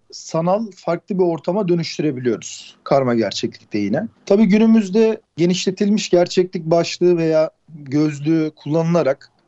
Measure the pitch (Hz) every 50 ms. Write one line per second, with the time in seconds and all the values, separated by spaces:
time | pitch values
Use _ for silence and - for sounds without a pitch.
0 | _ _ - - - - - 160 165 180 190 214 226 202 185 - - 170 170 175
1 | - - 208 180 185 175 165 156 - - 175 214 214 170 175 170 160 - - -
2 | 156 151 135 123 127 123 110 95 - - - - - - - _ - - 147 139
3 | 135 123 120 113 110 95 - - - 113 - - _ _ - 104 104 98 110 156
4 | 226 226 _ _ - - 202 208 226 185 196 214 226 226 220 226 202 185 185 226
5 | 220 220 214 - _ _ - - 170 175 180 180 - 202 190 - 208 202 214 196
6 | - - - 175 180 175 - 185 185 185 - 180 160 160 170 170 165 - - -
7 | 175 180 175 165 165 160 160 156 156 160 - _ _ _ 156 147 147 135 131 147
8 | 156 151 151 139 143 156 165 160 156 156 156 _ - 143 147 165 165 165 170 170
9 | 143 131 139 - - - _ _ _